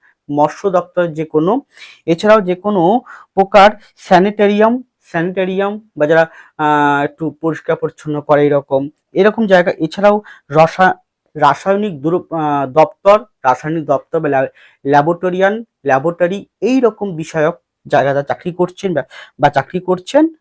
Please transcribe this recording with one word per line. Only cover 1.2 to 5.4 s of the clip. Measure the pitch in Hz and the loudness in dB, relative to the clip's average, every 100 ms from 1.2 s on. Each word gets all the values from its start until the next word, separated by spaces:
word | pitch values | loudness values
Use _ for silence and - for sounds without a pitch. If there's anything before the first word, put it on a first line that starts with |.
| 156 | -4
কোনো, | 151 170 262 - - - - 156 | 0 0 -2 -6 -20 -20 -10 -4
এছাড়াও | 165 214 214 | 0 4 2
যে | 180 180 | 2 -4
কোনো | 208 202 170 240 - - _ | -2 0 2 0 -4 -20 _
প্রকার | 190 196 208 208 214 _ _ | -2 2 6 4 2 _ _
স্যানিটেরিয়াম, | - 180 202 208 202 208 220 254 - _ | 2 2 2 0 0 2 2 0 -8 _
স্যানিটেরিয়াম | _ 170 180 190 | _ -6 -6 -4